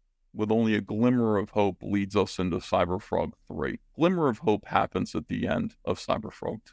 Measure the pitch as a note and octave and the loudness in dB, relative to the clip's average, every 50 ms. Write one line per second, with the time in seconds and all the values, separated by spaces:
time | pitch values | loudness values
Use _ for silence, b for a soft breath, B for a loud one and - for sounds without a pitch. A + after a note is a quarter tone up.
0 | _ _ _ _ _ _ - G#2 G#2+ G#2 A2 A2+ A2+ A2 G#2+ G#2 G2+ - G#2+ G#2+ | _ _ _ _ _ _ -6 -4 0 2 2 2 2 2 2 0 0 -2 0 2
1 | A#2+ B2 B2+ B2 A#2 A2 G#2+ G2 G#2 - - G#2+ G2+ G2 F2+ - - - G2 G2+ | 2 4 4 4 2 2 2 0 0 0 0 2 2 2 0 -2 -4 0 0 0
2 | G2 F#2+ G2 G2+ F#2+ - - - F#2 F2+ E2 - - - - F#2+ F2+ E2+ F2+ F#2+ | 0 2 2 2 2 2 0 -2 -2 -2 -2 -4 -2 0 2 2 2 2 0 -4
3 | - - F#2+ E2+ E2+ D2+ - _ _ - F#2 E2 C#2+ - - - _ _ _ - | -4 -2 -2 -2 -2 -2 -6 _ _ -12 -6 -4 -4 -4 -4 -8 _ _ _ 0
4 | D3+ F3+ F#3+ F3 D#3 C3+ A2 - - A2 G#2+ G2+ - - - G2 G#2 - - F#2+ | 2 2 2 2 2 0 0 0 0 0 0 0 -2 -2 0 0 0 0 -2 -4
5 | G#2 - - - - - - - - - - - - - - _ - - - - | -4 -4 -6 -8 -6 -6 -4 -4 -2 -2 -2 -2 -2 -6 -10 _ -6 -4 -4 -4
6 | - - - - G#3+ - - - - - - A3 - - | -2 -2 -2 -2 -4 -8 -10 -8 -8 -8 -8 -8 -12 -12